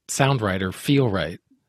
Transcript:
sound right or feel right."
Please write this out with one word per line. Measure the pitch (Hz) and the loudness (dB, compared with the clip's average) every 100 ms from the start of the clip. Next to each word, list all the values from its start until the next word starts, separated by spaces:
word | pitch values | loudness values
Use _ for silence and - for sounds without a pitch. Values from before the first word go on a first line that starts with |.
| - | -10
sound | - 139 135 | 0 2 2
right | 104 92 | 0 -2
or | 95 | -4
feel | - - 139 127 | -4 0 2 2
right." | 95 78 90 _ _ | 0 -4 -8 _ _